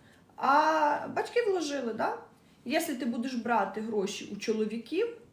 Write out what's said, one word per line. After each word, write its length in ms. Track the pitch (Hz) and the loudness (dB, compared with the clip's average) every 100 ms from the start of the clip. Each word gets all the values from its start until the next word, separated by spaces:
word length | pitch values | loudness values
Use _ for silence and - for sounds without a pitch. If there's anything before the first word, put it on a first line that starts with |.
| - - _ - | -20 -20 _ -2
А 720 | 254 285 311 320 294 294 - | 4 6 6 4 4 2 -2
батьки 340 | - - 480 | -4 -2 0
вложили, 500 | 453 381 294 285 240 | 2 2 0 -2 -4
да? 260 | 220 247 480 - - _ _ | -2 -2 -2 -10 -20 _ _
Якщо 320 | - 311 330 247 | -2 0 0 -2
ти 80 | |
будеш 300 | 262 247 254 | -2 -2 -2
брати 460 | 254 220 233 190 - | -4 0 2 2 -2
гроші 480 | 220 214 196 - - | -4 -2 -2 -4 -10
у 40 | 196 | -6
чоловіків, 800 | - 214 214 233 - 320 466 - - | -2 0 -2 -4 -4 -2 -2 -4 -18